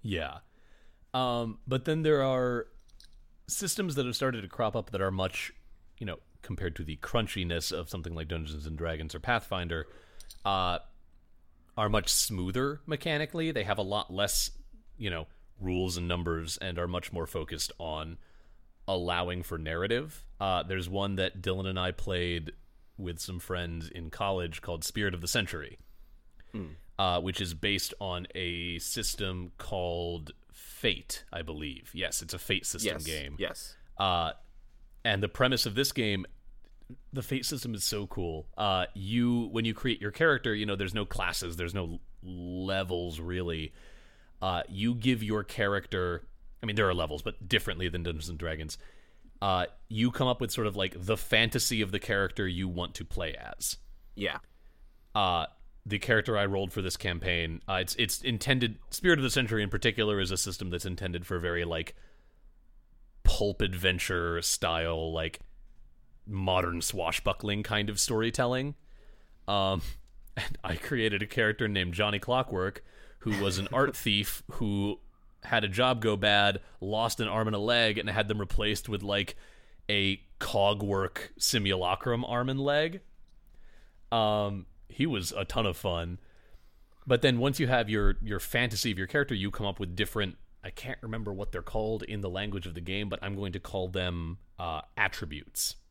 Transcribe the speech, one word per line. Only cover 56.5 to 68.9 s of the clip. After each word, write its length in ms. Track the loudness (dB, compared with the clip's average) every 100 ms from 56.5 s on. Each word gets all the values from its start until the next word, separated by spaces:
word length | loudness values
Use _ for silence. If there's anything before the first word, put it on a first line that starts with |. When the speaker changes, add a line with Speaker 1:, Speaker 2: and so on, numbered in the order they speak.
| 2 0
Speaker 1:
for 80 | -2
this 160 | -2 -2
campaign, 640 | -2 -2 0 2 0 -4 -2
uh, 60 | -2
it's, 200 | 0 0
it's 260 | 0 0
intended, 560 | -2 -2 2 2 2 -2 -10
Spirit 300 | 0 4 6
of 40 |
the 60 | 6
Century 320 | 2 2 2
in 60 | 2
particular 500 | 2 2 4 2 4
is 120 | 2
a 60 | 0
system 320 | -2 -2 -4
that's 140 | -4 -4
intended 400 | -4 -4 -4 -2
for 120 | -2
very, 260 | 0 0 0
like, 300 | -2 -4 -10 -18 -20 -20 -20 -20 -20 -20 -20 -20 -20 -20 6
pulp 380 | 6 8 2 2
adventure 800 | 0 4 4 4 2 0 2 0
style, 720 | 0 0 2 2 2 0 0
like, 260 | 0 -2 -4 -14 -16 -20 -20 -20 -20 -20 -20 -8
modern 560 | -2 2 4 4 0
swashbuckling 840 | -2 0 0 0 0 0 0 0
kind 260 | 0 0 0
of 100 | 0
storytelling. 760 | 2 2 2 2 2 2 -2 -6 -16